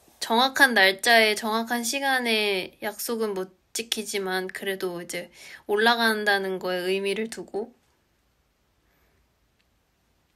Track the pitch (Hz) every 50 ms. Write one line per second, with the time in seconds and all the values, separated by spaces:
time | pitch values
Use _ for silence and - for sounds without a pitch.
0 | _ _ _ - - - 226 233 262 262 262 - 285 254 233 208 190 190 190 190
1 | - 240 233 226 220 214 208 208 233 214 214 226 233 233 240 240 233 233 285 277
2 | 277 269 262 254 240 233 220 214 214 208 196 185 - - - - - 208 208 -
3 | - - 233 220 226 214 196 185 190 190 _ _ _ _ - 220 226 226 - 220
4 | 208 - - 202 190 190 185 185 185 185 - - 208 196 190 190 190 180 175 175
5 | 175 175 - 175 175 - _ - - - - - - - 208 208 220 233 240 233
6 | 233 226 220 214 208 208 202 196 190 190 190 180 180 185 185 180 175 185 190 196
7 | 196 196 196 220 220 226 - 190 175 - - 196 233 - _ _ _ _ _ _
8 | _ _ _ _ _ _ _ _ _ _ _ _ _ _ _ _ _ _ _ _
9 | _ _ _ _ _ _ _ _ _ _ _ _ _ _ _ _ _ _ _ _
10 | _ _ _ _ _ _ _